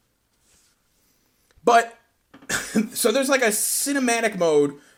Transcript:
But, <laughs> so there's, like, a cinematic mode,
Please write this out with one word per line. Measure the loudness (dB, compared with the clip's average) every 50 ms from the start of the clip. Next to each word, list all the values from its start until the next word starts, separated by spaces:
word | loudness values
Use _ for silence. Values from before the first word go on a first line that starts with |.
| _ _ _ _ _ _ _ _ _ _ _ _ _ _ _ _ _ _ _ _ _ _ _ _ _ _ _ _ _ _ _ _ 0
But, | 4 4 4 2 0 -8 _ _ _ _ _ _ _ -20 -18 -10 -8
<laughs> | -8 -8 -6 -2 -2 -2 -2 -2 -4
so | -2 0 0
there's, | 0 0 0 0
like, | 0 2 2
a |
cinematic | 0 0 -2 -4 -4 -4 -4 -4 -4 -2 -2 -2 -2 -2 0 -2 -2 -2
mode, | 0 0 2 4 4 2 2 -2 -10 _ _ _